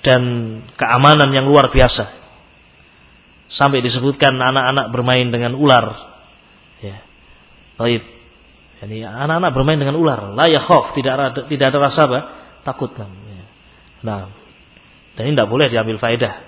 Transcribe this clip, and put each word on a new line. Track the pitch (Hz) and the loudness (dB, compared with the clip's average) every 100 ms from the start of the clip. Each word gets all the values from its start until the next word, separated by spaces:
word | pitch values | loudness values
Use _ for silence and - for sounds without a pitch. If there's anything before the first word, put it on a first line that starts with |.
Dan | - 127 123 120 113 110 - - | 4 2 2 -4 -6 -10 -16 -6
keamanan | 117 120 143 151 139 | 0 4 6 6 4
yang | 135 135 | 2 4
luar | 143 131 | 4 4
biasa. | 135 127 - 104 - - - _ _ _ _ _ _ _ _ _ _ _ | 4 2 2 -6 -12 -20 -20 _ _ _ _ _ _ _ _ _ _ _
Sampai | - 139 135 | 0 0 2
disebutkan | 123 120 131 139 139 131 | -2 -2 -2 2 0 2
anak-anak | 127 135 127 135 127 | 0 0 0 -2 -4
bermain | 120 123 127 123 | -4 0 0 0
dengan | 117 120 131 | -2 -4 0
ular. | 147 127 110 107 - - _ _ _ _ _ _ | 4 4 2 -10 -20 -20 _ _ _ _ _ _
Ya. | 101 101 - _ _ - _ _ _ _ | -18 -18 -20 _ _ -20 _ _ _ _
Taib. | 117 117 - - - _ _ _ _ - | -4 -4 -6 -20 -20 _ _ _ _ -20
Yani, | 101 107 110 | -14 -12 -12
anak-anak | 110 143 160 180 131 | -8 -4 0 0 0
bermain | 135 156 | 0 0
dengan | 139 151 | 0 0
ular. | 160 120 101 104 | 0 -2 -6 0
La | 165 | 2
yakhaf, | 151 - 165 - 147 | 2 4 2 2 -4
tidak | 135 | -4
ada, | 131 135 123 - | -2 -2 -4 -8
tidak | 143 135 | 0 0
ada | 139 | 2
rasa | 139 147 147 | 0 2 0
apa? | 127 151 - - - - | 0 -6 -20 -20 -14 -12
Takut. | 131 127 - | -8 -8 -10
Ya. | 101 92 107 95 92 _ _ _ _ _ | -16 -18 -20 -20 -20 _ _ _ _ _
Nah. | 110 104 95 104 - _ _ _ _ _ _ - | -10 -10 -12 -20 -20 _ _ _ _ _ _ -8
Dan | 117 | -2
ini | 147 | 0
tidak | 104 | 0
boleh | 123 143 | 0 0
diambil | 113 110 110 | 0 -2 -4
faedah. | 120 117 117 - | -2 -2 -2 -6